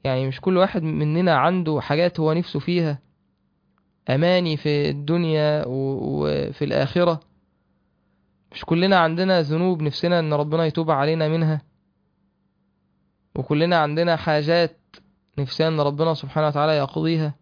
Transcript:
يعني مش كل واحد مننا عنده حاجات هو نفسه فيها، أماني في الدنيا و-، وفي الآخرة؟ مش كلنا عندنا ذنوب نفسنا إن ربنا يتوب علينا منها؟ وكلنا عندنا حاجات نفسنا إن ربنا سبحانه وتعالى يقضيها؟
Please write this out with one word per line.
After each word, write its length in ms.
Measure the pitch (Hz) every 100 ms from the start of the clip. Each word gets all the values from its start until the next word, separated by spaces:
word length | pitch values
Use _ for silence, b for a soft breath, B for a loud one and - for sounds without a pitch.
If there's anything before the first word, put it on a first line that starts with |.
يعني 240 | 139 131 135
مش 140 | 131
كل 160 | 190 180
واحد 260 | 190 190
مننا 520 | 160 156 151 160 180
عنده 440 | 147 151 185 160 147
حاجات 380 | - 151 175 170
هو 140 | 156
نفسه 260 | 160 175 147
فيها، 400 | 156 175 160 139 _ _ _ _ _ _ _ _ _ _ -
أماني 480 | 131 170 180 175 151
في 320 | 151 147 147
الدنيا 760 | 143 143 170 165 156 151 151
و-، 340 | 123 131 135 135
وفي 640 | - 143 73 143 143 -
الآخرة؟ 540 | 143 143 139 175 175 160 _ _ _ _ _ _ _ _ _ _ _ _ _
مش 140 | -
كلنا 320 | - 165 190 190
عندنا 420 | 160 165 190 180
ذنوب 400 | 147 156 185 170
نفسنا 380 | 151 - 175 175
إن 140 | 156
ربنا 320 | 147 147 160
يتوب 260 | 165 156 160
علينا 360 | 143 147 160 151
منها؟ 340 | 165 160 151 _ _ _ _ _ _ _ _ _ _ _ _ _ _ _ _ _
وكلنا 420 | - 131 151 170 170
عندنا 380 | 151 151 170
حاجات 600 | 160 165 151 147 170 165 - _ - _ _ _ -
نفسنا 280 | 135 - 160
إن 120 | 156
ربنا 340 | 143 143 165
سبحانه 340 | 156 135 156 151
وتعالى 240 | 143 151 151
يقضيها؟ 580 | 139 160 160 160 151 -